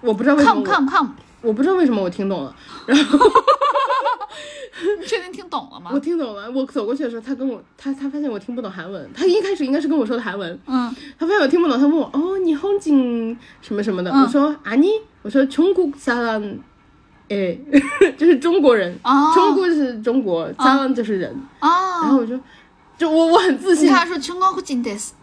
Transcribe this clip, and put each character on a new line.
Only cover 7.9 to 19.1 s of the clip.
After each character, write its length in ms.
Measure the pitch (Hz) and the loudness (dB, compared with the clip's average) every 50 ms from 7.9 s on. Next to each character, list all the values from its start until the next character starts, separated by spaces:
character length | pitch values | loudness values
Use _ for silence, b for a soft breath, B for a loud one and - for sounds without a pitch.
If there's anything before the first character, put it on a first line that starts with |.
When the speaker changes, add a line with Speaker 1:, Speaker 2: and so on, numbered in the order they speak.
Speaker 1:
她 160 | 269 269 277 277 | -8 -6 -8 -8
发 100 | 269 294 | -6 -6
现 100 | 294 277 | -6 -6
我 100 | 220 202 | -6 -8
听 180 | - - 240 | -10 -10 -10
不 60 | 240 | -10
懂 80 | 240 190 | -10 -10
韩 200 | 185 180 160 180 | -12 -12 -12 -12
文， 180 | 196 175 139 - - | -12 -12 -14 -14 -8
她 120 | - 311 | -2 0
一 140 | 381 349 427 | 2 2 2
开 120 | 370 392 403 | 0 -2 -2
始 100 | 339 294 | -4 -2
应 60 | 254 | -2
该 80 | 269 302 | -2 -2
是 80 | 285 | 0
跟 100 | 269 320 | 0 0
我 80 | 302 233 | 0 0
说 120 | 214 240 | -2 -4
的 60 | 233 | -6
韩 140 | 233 208 180 | -6 -6 -8
文。 220 | 202 190 165 175 - _ | -8 -8 -10 -10 -12 _
Speaker 2:
嗯。 260 | - 262 254 247 233 254 B 285 285 B _ | -4 -2 -2 -2 -4 -8 B -16 -20 B _
Speaker 1:
她 80 | 320 | -2
发 60 | 330 | 0
现 80 | 403 415 | 2 2
我 60 | 302 | 4
听 140 | 262 285 349 | 4 4 4
不 80 | 339 320 | 4 2
懂， 100 | 254 247 | 4 4
她 80 | 277 | 4
问 100 | 285 311 | 4 4
我 140 | 320 269 - - | 2 0 -2 -2
：“哦， 240 | 269 320 370 392 392 | -2 -2 -2 -2 -2
你 180 | 370 339 311 | 0 0 -2
honjin 800 | 285 - 392 403 403 - 320 294 269 254 247 240 233 226 226 233 233 B B B B | -2 0 -2 -2 -2 0 2 2 2 2 2 -2 -4 -4 -6 -8 -10 B B B B
什 140 | - - 220 | -12 -8 -6
么 80 | 202 | -4
什 120 | 208 220 190 | -2 -2 -2
么 80 | 180 | -2
的。” 80 | 180 185 | -2 0
Speaker 2:
嗯。 120 | 208 269 | 4 4
Speaker 1:
我 40 | 269 | 4
说 300 | 233 247 285 285 302 302 - - | 4 4 2 2 2 0 -4 -8
：“啊， 100 | 196 214 | -2 2
你？” 140 | 269 302 381 440 440 440 - _ _ | 2 2 2 2 -2 -4 -12 _ _
我 80 | _ 208 | _ -2
说 140 | 202 269 269 | 0 2 2
：“中 260 | 269 - - 330 381 392 | 2 2 2 2 2 2
国 100 | 359 359 285 | 2 0 -2
사 260 | 285 - - - 240 240 233 | -4 -6 -4 -4 -4 -2 -2
람。” 320 | 233 220 214 208 202 196 - - _ _ _ _ _ _ _ _ _ _ _ _ _ | -2 -4 -4 -6 -8 -10 -12 -16 _ _ _ _ _ _ _ _ _ _ _ _ _
哎， 280 | 202 202 190 180 165 - 269 294 285 277 - | -4 -4 -2 -4 -4 -8 -8 2 2 2 2
<laughs> 340 | - 571 571 415 330 - - | 2 2 4 4 4 4 2
就 80 | 294 | 4
是 100 | 339 349 | 4 4
中 240 | 247 277 339 339 381 | 4 2 0 2 4
国 160 | 294 277 240 | 4 4 4
人。 180 | 214 185 175 175 - - | 4 2 -2 -6 -6 -2
Speaker 2:
哦。 280 | 240 | 2